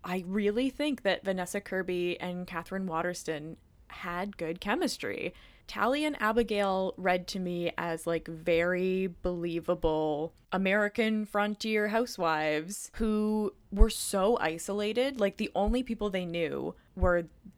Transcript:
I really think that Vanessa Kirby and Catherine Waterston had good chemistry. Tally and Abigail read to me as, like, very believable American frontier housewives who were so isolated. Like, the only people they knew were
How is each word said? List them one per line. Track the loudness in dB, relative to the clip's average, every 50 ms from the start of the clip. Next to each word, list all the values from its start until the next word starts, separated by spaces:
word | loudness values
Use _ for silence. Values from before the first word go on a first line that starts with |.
| -6
I | -4 -6 -4 -4
really | -4 -2 0 0 2 2 2 0 0
think | 0 0 -2 -2 -2 0 0
that | 0 -2 0 -2
Vanessa | -4 -2 -2 -4 -4 -6 -8
Kirby | -6 -4 -4 -4 -2 -2 -2 -2 -2 -2 -2 -4
and | -6 -8 -6 -8 -8
Catherine | -8 -8 -8 -8 -6 -6 -4 -4 -2
Waterston | -2 -2 -2 -2 -4 -4 -6 -6 -6 -6 -6 -10 -14 -16 -20 _ _ _ -20 _
had | -16 -12 -10 -8 -6 -4 -6 -6 -6
good | -6 -6 -6 -4 -6
chemistry. | -2 -2 0 0 0 -2 -2 -4 -6 -6 -6 -4 -6 -8 -8 -10 -20 -20 -20 -20 -18 -14
Tally | -4 0 0 2 2 2 0
and | -2 -2 0
Abigail | 0 2 2 2 2 2 2 2 2 2 2 2 0 -2 -2
read | -2 0 2 2 2 0 -4
to | -6 -4
me | -4 -2 -2 -2 -2 -2 -2 -2
as, | -4 -2 -4 -4 -2
like, | -2 -2 -2 -2
very | -6 -12 -6 0 2 4 4 4 2 2 0 0 0 0 0 -2 -2 -4 -4 -4
believable | -4 -4 -2 -4 -2 -2 -4 0 0 -2 2 2 2 2 2 2 0 0 -2 -2 -6 -8 -12 _ _
American | -2 0 2 2 4 4 2 0 2 0 0 2 2 0 -2
frontier | -2 0 0 0 0 -2 -4 -2 0 2 2 2 2
housewives | 2 0 0 0 -2 -2 0 0 2 2 2 2 0 0 -2 -4 -10 -10 -10 -12 -6
who | -2 0 0 2 0 0 0 0 0 0 -2 -4 -8 _ _
were | 10 10 10 10
so | 10 -2 -4 -2 0 2 4 4 4 4
isolated. | 2 0 0 -2 -4 -4 -2 -2 -2 0 0 0 0 0 0 0
Like, | 0 0 0
the | -2 -6 -4 0
only | 0 2 2 2 0 0
people | -2 -4 -4 -4 -2
they | -2 -2 -4
knew | -2 -2 -2 -2 -2 -2 -4 -4 -6 -8 -10 _ -18 _
were | 2 4 4 4 4 2 -2 -12 -20 _ -20 -20